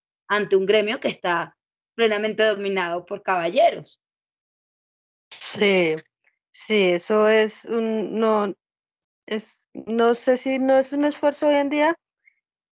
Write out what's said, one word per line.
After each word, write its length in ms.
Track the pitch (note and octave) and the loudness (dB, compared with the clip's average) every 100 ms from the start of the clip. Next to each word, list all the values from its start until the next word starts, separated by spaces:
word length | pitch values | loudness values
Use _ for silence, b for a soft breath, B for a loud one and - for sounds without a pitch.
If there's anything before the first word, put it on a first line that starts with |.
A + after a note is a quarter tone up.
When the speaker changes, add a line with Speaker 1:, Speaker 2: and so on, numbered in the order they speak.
| _ _ - | _ _ -4
Speaker 1:
ante 280 | G#3 G3+ F#3+ | -2 2 2
un 80 | |
gremio 340 | F#3+ G#3+ G#3 C4 | 4 2 2 -2
que 100 | B3 | -6
está 480 | - F3+ E3+ D#3 _ _ _ _ | -4 -2 -2 -4 _ _ _ _
plenamente 500 | - A3+ G#3 G#3+ G#3+ | -2 0 0 -2 0
dominado 600 | A3 G3+ G3+ F#3+ F3 F3 | 0 0 -2 -4 -4 -6
por 180 | F3 G3 | -8 -8
caballeros. 800 | - F#3 E3+ A3 - F3+ D3 _ _ _ _ _ _ _ _ _ _ _ _ _ _ | -4 -2 0 2 2 0 -10 _ _ _ _ _ _ _ _ _ _ _ _ _ _
Speaker 2:
Sí, 640 | - - G3+ G3+ F#3+ E3 D#3 - _ _ _ _ | -12 -10 -2 0 2 0 -2 -8 _ _ _ _
sí, 400 | - - G#3+ F#3 | -18 -2 0 2
eso 360 | F3 - G#3+ G#3+ | 0 0 2 4
es 360 | A3 A3 - - | 4 2 -4 -6
un, 520 | A#3 A3+ A3 F#3+ G#3 | -4 -2 -4 -4 -2
no, 360 | A3 G#3+ G#3 - _ _ _ _ _ _ - | 0 0 -2 -6 _ _ _ _ _ _ -10
es, 400 | G#3+ - _ _ | -10 -10 _ _
no 400 | - - A3+ A#3 | -16 -6 0 2
sé 220 | A#3+ - B3+ | 2 0 0
si 220 | C4+ C4+ | -2 -2
no 200 | C4 C4+ | 2 2
es 140 | C4 | 2
un 120 | C#4+ | -2
esfuerzo 440 | D4 C#4+ D4 C#4+ D4+ | -2 0 -2 0 2
hoy 80 | C#4+ | 2
en 120 | C#4+ | 0
día. 280 | D4 D4+ E4 _ _ b b _ _ _ | 0 0 0 _ _ b b _ _ _